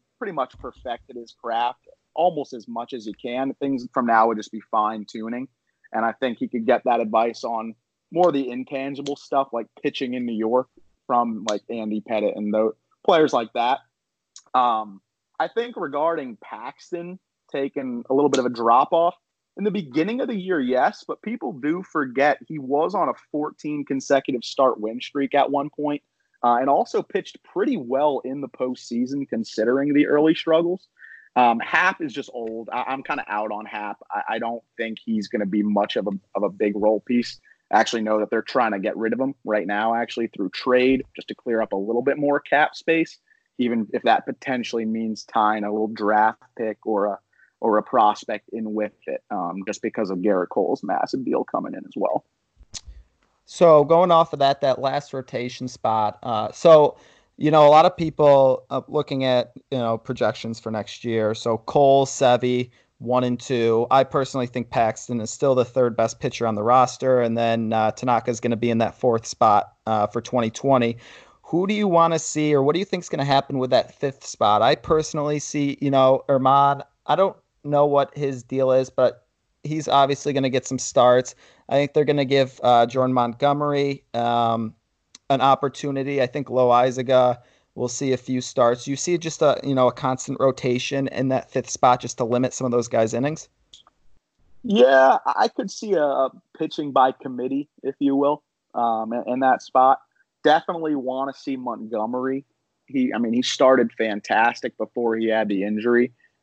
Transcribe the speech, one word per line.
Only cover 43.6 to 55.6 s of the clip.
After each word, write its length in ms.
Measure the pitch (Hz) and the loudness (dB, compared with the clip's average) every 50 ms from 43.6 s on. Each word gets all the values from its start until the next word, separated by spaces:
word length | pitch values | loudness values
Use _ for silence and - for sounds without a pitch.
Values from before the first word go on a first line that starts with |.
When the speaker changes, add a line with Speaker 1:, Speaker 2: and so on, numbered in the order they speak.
| 127 120 120 117 110 101 - | -2 -2 -2 -2 -4 -4 -6
Speaker 1:
if 100 | 120 - | -4 2
that 240 | 120 110 - - | 2 2 2 0
potentially 580 | - 127 - - 143 131 123 117 - - 117 113 | -6 -12 -10 -8 -6 -6 -6 -6 -6 -6 -6 -4
means 400 | 110 110 113 113 110 110 - - | -4 -4 -4 -4 -6 -8 -10 -12
tying 400 | - - 113 107 107 110 107 104 | -6 -2 0 0 2 0 -2 -4
a 80 | 104 104 | -4 -2
little 160 | 107 107 107 | -2 -4 -4
draft 540 | 110 110 107 101 107 107 107 110 110 - _ _ _ - | -4 -4 -2 0 2 4 4 2 2 -2 _ _ _ -6
pick 280 | 117 110 104 - _ | -6 -6 -6 -8 _
or 200 | 113 110 101 98 | -4 -2 -2 -2
a, 120 | 104 98 - _ _ _ _ _ _ _ _ | -2 -4 -6 _ _ _ _ _ _ _ _
or 180 | - 113 104 107 | -2 2 2 2
a 40 | 104 | 0
prospect 680 | - - 127 110 107 104 - - - 113 104 - _ - | 0 2 2 4 4 2 0 -6 -8 -10 -10 -10 _ -10
in 220 | 113 113 107 107 | -8 -8 -6 -4
with 180 | 107 107 104 - _ _ | -4 -4 -6 -8 _ _
it, 180 | - 67 - - _ | -10 -10 -10 -8 _
um, 320 | 107 98 90 85 85 98 95 | -8 -8 -6 -6 -8 -8 -8
just 140 | 98 101 - | -10 -10 -8
because 300 | - 113 - - 113 92 | -8 -8 -4 -4 -4 -4
of 80 | 95 92 | -4 -2
Gerrit 320 | 90 107 101 92 87 - | 0 2 2 2 0 -2
Cole's 340 | - - 95 - - - - | -2 -2 0 0 -2 -4 -4
massive 400 | 104 95 - - - - 135 131 | -4 -4 -4 -2 -4 -4 -6 -4
deal 180 | - - - - | -2 -2 -2 -4
coming 300 | - - - - - - | -2 -6 -6 -6 -6 -12
in 120 | - - | -12 -14
as 80 | - - | -14 -8
well. 300 | - 98 - - - - _ _ _ _ _ _ _ - _ - - - - - - - _ _ _ _ _ _ _ _ | -4 -4 -2 -2 -4 -6 _ _ _ _ _ _ _ -20 _ -18 -18 -18 -18 -20 -20 -20 _ _ _ _ _ _ _ _
Speaker 2:
So 360 | _ - - 190 170 156 151 147 | _ 0 4 6 8 8 8 6
going 300 | 143 165 165 185 180 170 | 6 4 4 4 6 6
off 220 | 165 165 - - | 4 4 2 0
of 40 | 143 | 0
that, 200 | 139 139 143 - | 0 0 0 0
that 200 | - 135 127 - | 0 -2 -2 0
last 340 | 131 135 135 147 143 - - | -2 -4 -4 -4 -6 -8 -12
rotation 520 | 135 127 - - 120 120 123 123 - | -12 -12 -8 -8 -6 -6 -6 -8 -10